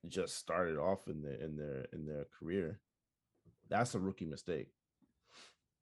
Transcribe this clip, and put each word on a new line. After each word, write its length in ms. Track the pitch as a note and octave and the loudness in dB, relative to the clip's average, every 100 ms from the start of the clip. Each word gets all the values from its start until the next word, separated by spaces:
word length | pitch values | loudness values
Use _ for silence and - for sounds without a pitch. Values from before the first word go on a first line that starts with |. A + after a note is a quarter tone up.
| F2 | -4
just 260 | F#2+ E2 - | 0 0 -2
started 420 | - E2+ E2+ D2+ | 0 4 4 4
off 300 | F2 G2 - | 4 2 0
in 140 | D2+ | -4
their, 140 | D2 C2 | -4 -4
in 200 | D#2 D2+ | -4 -4
their, 300 | D2 C2+ - | -4 -4 -6
in 120 | D#2+ D2+ | -6 -4
their 180 | D2 C#2 - | -4 -6 -8
career. 440 | D#2 F#2+ D#2+ G#2+ _ _ _ _ _ _ - - - | -2 0 0 -4 _ _ _ _ _ _ -20 -16 2
That's 260 | - - G#2 | 4 4 2
a 40 | |
rookie 260 | F#2+ - E2 | 0 -2 -4
mistake. 420 | C#2+ - D2+ - _ _ _ _ _ _ - - _ _ _ | -6 -2 -2 -4 _ _ _ _ _ _ -20 -20 _ _ _